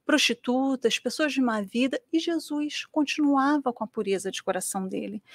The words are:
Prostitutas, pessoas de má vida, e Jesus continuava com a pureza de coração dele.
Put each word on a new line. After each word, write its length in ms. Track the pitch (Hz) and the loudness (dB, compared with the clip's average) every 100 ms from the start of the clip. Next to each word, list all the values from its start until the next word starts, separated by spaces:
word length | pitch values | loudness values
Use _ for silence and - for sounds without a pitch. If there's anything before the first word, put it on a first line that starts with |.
| - | 0
Prostitutas, 920 | 294 - 233 - 254 269 254 220 - | 2 2 0 0 0 2 2 0 0
pessoas 320 | 240 - 302 | -4 -2 0
de 80 | 262 | 2
má 200 | 247 220 | 0 0
vida, 400 | 196 233 262 262 - | -2 0 0 -2 -2
e 80 | 330 | -2
Jesus 640 | 339 320 - 294 294 - | 0 -4 -4 -4 -4 -6
continuava 880 | - 311 285 - 285 277 277 294 254 | -4 0 0 2 4 4 4 2 0
com 100 | - | -4
a 60 | 220 | -6
pureza 420 | 226 196 185 190 | -4 -2 -2 -2
de 100 | - | -6
coração 460 | - 185 - 190 190 | -4 -4 -4 -6 -4
dele. 340 | 202 202 208 _ | -6 -6 -10 _